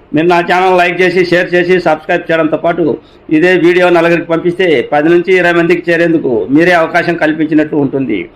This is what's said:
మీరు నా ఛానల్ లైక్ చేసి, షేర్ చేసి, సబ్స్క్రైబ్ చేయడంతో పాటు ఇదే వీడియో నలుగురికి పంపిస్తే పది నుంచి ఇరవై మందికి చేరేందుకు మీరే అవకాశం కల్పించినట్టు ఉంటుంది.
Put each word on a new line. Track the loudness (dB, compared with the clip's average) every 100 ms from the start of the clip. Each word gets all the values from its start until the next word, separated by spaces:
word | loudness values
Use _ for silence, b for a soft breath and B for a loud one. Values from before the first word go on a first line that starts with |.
| -6
మీరు | -2 0
నా | 0
ఛానల్ | 0 0 2 2
లైక్ | 0 0
చేసి, | 0 0
షేర్ | 0 0 0
చేసి, | 0 0 0
సబ్స్క్రైబ్ | 0 -2 -2 -4 -2
చేయడంతో | -2 -2 -2
పాటు | -2 -2 -2 -4 B B -4
ఇదే | 0 2 2
వీడియో | 2 2 2
నలుగురికి | 2 2 0 -2
పంపిస్తే | -2 -2 -2 0 0 0
పది | -2 2
నుంచి | 2 2
ఇరవై | 0 2
మందికి | 0 0 -2 -2
చేరేందుకు | 0 0 0 -2 -2 0
మీరే | 2 2
అవకాశం | 2 0 -2 -2 -2
కల్పించినట్టు | -2 -2 -2 0 0 -2
ఉంటుంది. | -2 -4 -4 -6 -8